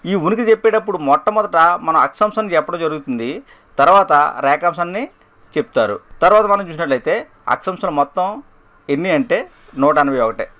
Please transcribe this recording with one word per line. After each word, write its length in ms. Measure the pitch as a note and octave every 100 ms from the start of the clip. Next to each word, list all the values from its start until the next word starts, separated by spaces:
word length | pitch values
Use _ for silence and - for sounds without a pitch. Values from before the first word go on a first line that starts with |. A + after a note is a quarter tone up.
| D#3+
ఈ 40 | G3 D#3+
ఉనికి 180 | A3+ A3+
చెప్పేటప్పుడు 480 | A3 A3+ G#3+ G#3+ F#3 C#3+
మొట్టమొదట 500 | C#3+ - G#3+ G#3 F3 E3+ F3 D3
మనం 140 | E3 C#3+
అక్షాంశాన్ని 460 | - G#3 G#3+ G#3 E3
చెప్పడం 240 | D3 E3+ E3
జరుగుతుంది, 440 | D#3 C#3+ A#2+ A#2 F#3 - _ _ -
తర్వాత 340 | D3 G3 F#3+ D3 D3 B2 C#3
రేఖాంశాన్ని 560 | D3 F3 E3 E3+ F#3+ C4 _ _ _ _ D3+
చెప్తారు. 400 | - C3 G#2+ G#2 _ -
తర్వాత 240 | E3+ G#3+ G#3
మనం 120 | G3+ F3+
చూసినట్లయితే 460 | D#3+ D#3+ B2+ D#3 G3+ D4+ _ -
అక్షాంశాలు 400 | - - F#3 F#3+ D3
మొత్తం 280 | C#3+ - F#3 A3 - _ _ _ -
ఎన్ని 160 | C#3+ F#3 D3+
అంటే 200 | A#2+ G3 F4+ _ _ C3
నూట 120 | C#3 D3
ఎనభై 180 | C#3 C3+
ఒకటి. 220 | A2+ A2 G2+ _